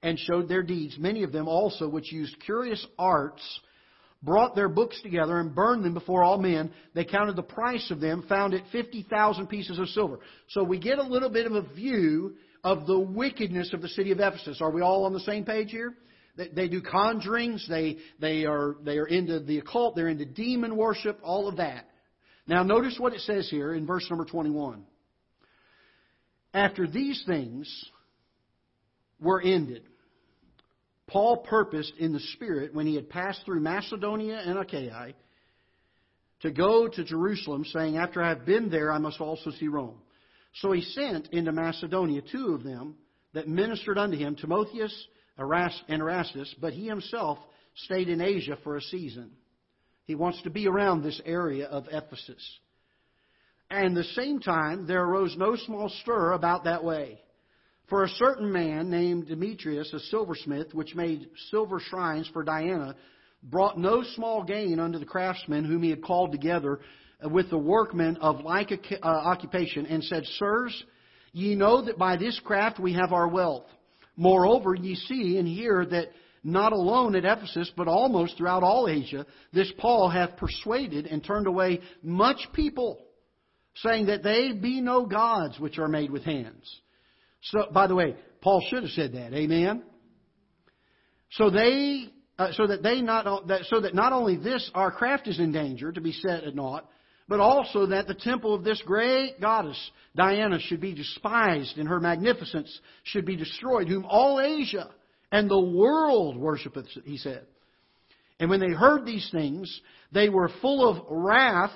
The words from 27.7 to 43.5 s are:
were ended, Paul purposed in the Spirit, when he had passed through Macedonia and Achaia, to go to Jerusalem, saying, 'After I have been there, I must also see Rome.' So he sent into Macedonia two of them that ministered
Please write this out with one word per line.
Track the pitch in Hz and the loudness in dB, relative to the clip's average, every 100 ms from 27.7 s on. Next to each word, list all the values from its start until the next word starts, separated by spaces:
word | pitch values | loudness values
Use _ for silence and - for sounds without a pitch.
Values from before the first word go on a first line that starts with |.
| - - _ _ _ _ _ _ _ _ _ _ _ _ - | -14 -18 _ _ _ _ _ _ _ _ _ _ _ _ -4
were | 160 185 | 0 2
ended, | 185 180 135 117 - _ _ _ _ _ _ _ _ _ _ _ - | 2 2 0 -8 -18 _ _ _ _ _ _ _ _ _ _ _ -4
Paul | 196 226 233 | 2 2 2
purposed | - 220 196 156 147 - | 2 0 0 -4 -8 -4
in | 165 | -4
the | 147 | -4
Spirit, | - - 226 147 151 | -6 -10 -6 -4 -4
when | 151 156 | -4 -2
he | |
had | 151 - | -2 -6
passed | 175 190 185 | -8 -8 -8
through | 202 170 | -4 -2
Macedonia | 156 190 202 214 208 214 214 220 | -2 -4 -6 -6 -4 -4 -4 -6
and | 175 196 | -4 -4
Achaia, | 190 147 123 113 123 - _ _ _ _ _ _ _ _ _ _ _ _ | -6 -8 -8 -12 -16 -18 _ _ _ _ _ _ _ _ _ _ _ _
to | 156 | -6
go | 139 190 226 226 | 0 4 4 4
to | 185 | -2
Jerusalem, | 160 160 190 202 156 143 156 | -4 -2 -2 -2 -6 -6 -4
saying, | 160 160 156 | -4 -2 -2
'After | 175 180 | -2 -2
I | 170 | -2
have | 143 131 | 0 2
been | 220 214 | 2 2
there, | 160 151 | 0 0
I | 151 | 0
must | 151 151 | -2 -6
also | 156 160 156 | -8 -8 -8
see | - 151 | -6 -4
Rome.' | 147 120 113 _ _ _ _ _ - | -4 -6 -12 _ _ _ _ _ -6
So | 196 | -2
he | 180 | 0
sent | 175 - 262 165 151 | -2 -4 -4 -4 -4
into | 170 165 | -2 0
Macedonia | 160 165 165 165 185 170 143 | 0 -2 -4 -4 0 0 -2
two | 143 254 233 | -6 -6 -4
of | 143 | -4
them | 135 123 147 151 _ _ _ | -6 -10 -12 -16 _ _ _
that | 151 | -10
ministered | 156 | -4